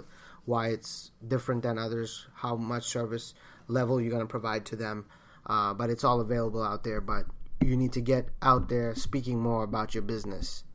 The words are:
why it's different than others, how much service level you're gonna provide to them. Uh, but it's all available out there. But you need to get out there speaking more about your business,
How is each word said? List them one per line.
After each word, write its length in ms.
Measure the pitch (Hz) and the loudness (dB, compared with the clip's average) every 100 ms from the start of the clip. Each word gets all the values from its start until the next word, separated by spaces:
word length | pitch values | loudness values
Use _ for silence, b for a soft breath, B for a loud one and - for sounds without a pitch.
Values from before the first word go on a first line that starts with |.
| - B B B - | -8 B B B -2
why 240 | 117 113 | 0 0
it's 420 | 110 - - - - 117 | -2 -6 -10 -12 -14 -4
different 360 | 127 - 120 | -2 0 -2
than 140 | 120 110 | -2 -2
others, 500 | 113 117 113 - - - | -2 -4 -4 -8 -16 -8
how 200 | 123 117 | -4 -2
much 320 | 113 120 - | -2 -4 -4
service 460 | 120 113 117 - B B B - | -4 -4 -4 -8 B B B -2
level 320 | 123 120 127 | 0 4 2
you're 120 | 113 | 2
gonna 140 | 117 110 | 0 -2
provide 380 | 120 110 110 104 | -4 -2 -2 -4
to 100 | 110 | -6
them. 280 | 110 107 104 b b b - | -6 -6 -10 b b b 0
Uh, 280 | 107 101 | 2 2
but 160 | 101 117 | 0 0
it's 160 | 117 135 | 2 4
all 160 | 120 | 4
available 420 | 107 120 113 110 | 2 0 0 0
out 220 | 107 107 113 | -2 -2 -2
there. 160 | 107 | -2
But 240 | 101 104 - - - - | 0 2 2 -2 -4 2
you 160 | 131 127 | 4 6
need 160 | 127 | 2
to 80 | 127 | 0
get 300 | 120 127 - - | 2 2 2 2
out 280 | 139 127 - | 4 6 4
there 260 | 120 117 113 | 0 0 0
speaking 440 | - 139 127 120 | 0 0 0 0
more 240 | 117 113 | 2 2
about 300 | 107 110 110 | 0 -2 0
your 100 | 113 | 0
business, 600 | 104 110 104 95 - - - | 0 -2 -4 -4 -2 -4 -6